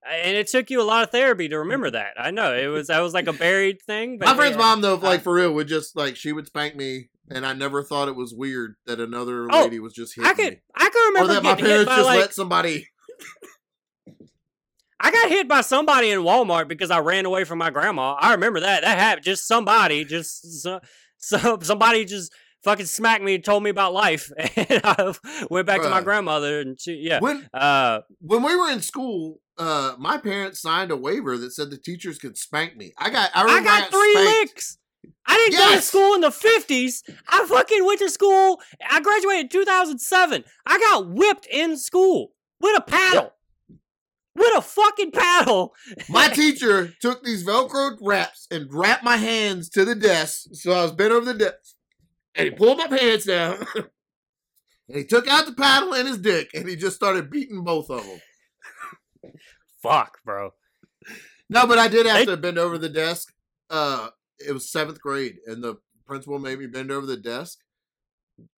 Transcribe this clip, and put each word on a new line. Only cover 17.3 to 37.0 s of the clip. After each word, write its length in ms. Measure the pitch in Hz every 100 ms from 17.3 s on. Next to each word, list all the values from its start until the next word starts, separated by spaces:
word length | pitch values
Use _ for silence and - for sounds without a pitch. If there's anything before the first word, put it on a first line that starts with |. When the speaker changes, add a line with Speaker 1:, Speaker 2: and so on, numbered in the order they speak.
| 185
Speaker 1:
from 160 | 180 165
my 100 | 165
grandma. 460 | 139 175 175 131 139
I 120 | 180
remember 260 | 214 214 190
that. 200 | 180 190
That 160 | 160 196
happened. 280 | 214 170 165
Just 220 | 190 -
somebody, 560 | 226 202 220 185 151 151
just 560 | 160 160 - 170 160
so, 160 | 160 185 _ _ _ _
so, 420 | - 202 226 220
somebody 420 | 165 208 220 226
just 300 | 202 202 170 _ _ _
fucking 240 | - 208 185
smacked 360 | - 226 226
me 120 | 196 190
and 80 |
told 180 | 170 208
me 80 | 208
about 240 | 196 190
life. 380 | 185 208 160 - 147
<laughs> 200 | 160 -
And 240 | 185 247
I 300 | 214 190 190 170 247 311 220
went 160 | 175 185
back 160 | 196
to 60 | 156
my 120 | 156
Speaker 2:
Bruh. 40 | 180
Speaker 1:
grandmother, 560 | 208 185 151 147 147
and 180 | 139 131
she, 120 | - 165
yeah. 160 | 160 156
Speaker 2:
When, 280 | 233 285 -
Speaker 1:
Uh, 480 | 127 143 139 127 110 - _
Speaker 2:
when 200 | 160 220
we 140 | 277 359
were 160 | 339
in 100 | 254
school, 580 | - 277 262 196 160 156 _ -
uh, 340 | 165 151 135 123
my 180 | 147 285
parents 440 | 214 196 196 190
signed 280 | 165 165 190
a 80 | 147
waiver 400 | 131 208 180 123
that 160 | 123
said 160 | 123 143
the 80 | 139
teachers 400 | - 175 180 151
could 180 | 135 -
spank 380 | - 147 165 -
me. 180 | 98 -
I 140 | 202
got, 180 | 247 196 170
I 60 |
Speaker 1:
I 20 |
Speaker 2:
remember 260 | 214 320 427
Speaker 1:
got 80 | 415
Speaker 2:
I 40 |
got 100 | 381
Speaker 1:
three 220 | 381 415
Speaker 2:
spanked. 400 | 415 392 440 427 -
Speaker 1:
licks. 220 | - - _ _ - _ -
I 80 | 370
didn't 220 | 453 349
go 60 | 392
to 60 | 392
Speaker 2:
Yes. 100 | -
Speaker 1:
school 280 | 381 392 403
in 60 |
the 100 | 311
fifties. 720 | - 427 453 - 262 254 240